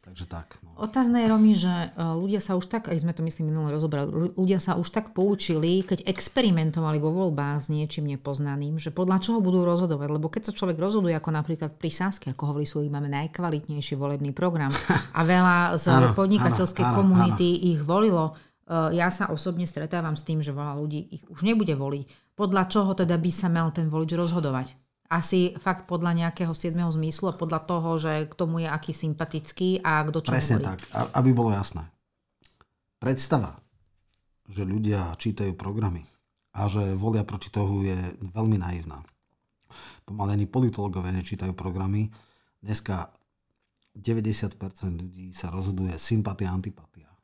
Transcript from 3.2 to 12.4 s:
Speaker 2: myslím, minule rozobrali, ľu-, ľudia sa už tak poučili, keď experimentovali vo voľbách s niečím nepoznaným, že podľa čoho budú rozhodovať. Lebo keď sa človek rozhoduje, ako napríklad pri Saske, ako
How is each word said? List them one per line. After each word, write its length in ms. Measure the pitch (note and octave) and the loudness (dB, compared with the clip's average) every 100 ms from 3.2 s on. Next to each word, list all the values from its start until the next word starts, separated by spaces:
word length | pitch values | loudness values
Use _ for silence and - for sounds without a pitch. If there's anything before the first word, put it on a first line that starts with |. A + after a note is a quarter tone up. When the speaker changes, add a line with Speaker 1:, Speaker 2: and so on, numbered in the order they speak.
| E3 | -4
Speaker 2:
myslím, 240 | - D#3 | -2 -2
minule 240 | D#3 D3+ D3+ | -2 -2 0
rozobrali, 320 | D#3 D3 C#3 | -2 -2 -2
ľu-, 320 | - F3 F3+ | -2 -2 0
ľudia 160 | F#3 F#3+ | 2 2
sa 240 | - F3 | 2 -2
už 80 | F3 | -2
tak 240 | A3 G#3+ | -4 -4
poučili, 720 | - G3 G3+ - D#3+ D#3+ F#3 | 0 2 2 0 0 2 2
keď 240 | F#3 F3+ - | 2 -2 -2
experimentovali 880 | F#3 - - A#3 E3+ D#3+ D#3+ D#3 D3+ | -4 -2 2 4 4 2 0 0 0
vo 160 | D#3 | 0
voľbách 560 | F3 F#3+ C#3+ C#3+ C#3+ C#3 | 0 0 0 -2 -2 -2
s 0 | |
niečím 400 | D3+ D3+ - D3 C#3 | -4 -2 -4 -4 -4
nepoznaným, 640 | C#3+ C3+ D3 C#3 C#3+ D#3 | -6 -4 -4 -4 -4 -4
že 160 | D#3+ D#3+ | -6 -2
podľa 240 | F#3 F#3+ | 0 0
čoho 240 | F#3+ A3+ | 2 0
budú 240 | F#3 F#3 F3 | 2 4 2
rozhodovať. 400 | F3 F3+ D3 C#3+ | 2 0 0 -2
Lebo 240 | D3+ D#3 | -2 -2
keď 160 | A3+ A3 | -4 -6
sa 80 | G#3+ | -4
človek 240 | F#3+ D#3+ | -2 0
rozhoduje, 320 | F#3 G#3+ F3+ | 0 0 2
ako 240 | D#3+ D#3 D#3 | 0 -2 -2
napríklad 400 | D3+ D#3+ D#3 - | -2 -4 -6 -6
pri 160 | E3 | -6
Saske, 400 | - F#3 G3 - | -2 -4 -4 -8
ako 240 | C3 | -4